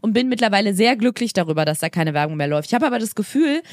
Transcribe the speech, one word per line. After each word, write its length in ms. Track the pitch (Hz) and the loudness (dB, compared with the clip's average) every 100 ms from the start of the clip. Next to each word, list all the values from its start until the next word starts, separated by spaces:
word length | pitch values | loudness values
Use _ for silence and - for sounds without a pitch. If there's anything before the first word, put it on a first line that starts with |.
und 120 | 220 | 0
bin 160 | 220 254 | 0 0
mittlerweile 440 | 240 233 196 214 | 0 2 2 2
sehr 220 | 185 226 247 | 2 2 4
glücklich 380 | 240 - 233 | 0 0 -2
darüber, 320 | - 165 156 151 | -2 0 0 0
dass 140 | 156 | -2
da 100 | 160 | -4
keine 240 | - 160 | -2 0
Werbung 240 | 147 151 156 | 0 -2 -2
mehr 100 | 147 | -2
läuft. 200 | 147 151 | -2 -2
Ich 40 | |
habe 120 | 240 285 | 0 0
aber 100 | 240 | -2
das 160 | 220 | -4
Gefühl, 480 | - 208 269 311 302 - | -4 -4 0 2 0 -4